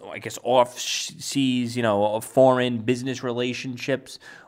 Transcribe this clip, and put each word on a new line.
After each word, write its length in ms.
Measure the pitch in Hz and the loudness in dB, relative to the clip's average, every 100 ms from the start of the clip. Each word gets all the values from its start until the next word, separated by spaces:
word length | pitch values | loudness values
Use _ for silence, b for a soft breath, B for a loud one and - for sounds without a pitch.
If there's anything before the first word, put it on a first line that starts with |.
| 101 | -14
I 120 | 85 | -12
guess, 180 | 110 - | -10 -8
overseas, 1300 | 120 127 120 - - - - - - 139 135 123 120 120 | 2 4 4 0 -6 -6 -6 -10 -4 0 0 0 -2 0
you 60 | |
know, 380 | 117 101 104 110 | 2 4 2 0
foreign 640 | - - 131 127 123 120 | 0 4 6 6 2 0
business 420 | 107 123 131 120 | 0 -2 -2 -6
relationships, 960 | 127 120 123 120 131 120 - 131 - - B B | -4 -2 -2 -4 -8 -8 -4 -4 -4 -20 B B